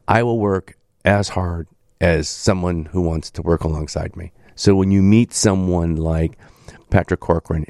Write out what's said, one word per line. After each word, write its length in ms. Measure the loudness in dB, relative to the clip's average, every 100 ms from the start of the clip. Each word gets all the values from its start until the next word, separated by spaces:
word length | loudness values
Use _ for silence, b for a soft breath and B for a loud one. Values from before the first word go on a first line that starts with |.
| -2
I 160 | 0
will 160 | 0 0
work 380 | 0 -2 -4 -16 _ _
as 260 | 0 2 0
hard 380 | -4 -4 -4 -10 _ _ -2
as 300 | 0 0 -2
someone 560 | -4 -2 0 0 -4 -4
who 160 | -2
wants 280 | -2 -2 -6
to 100 | -8
work 220 | -2 -2
alongside 520 | -2 -4 -6 -8 -8 -10
me. 160 | -18 -18 b b
So 200 | 2 4
when 160 | 4
you 100 | 4
meet 320 | 6 4 4
someone 640 | 0 0 0 0 0 0 -2
like 420 | -2 0 -2 -4 B B B B B
Patrick 300 | -2 0 -2
Corcoran, 460 | 0 -2 -2 -6 -6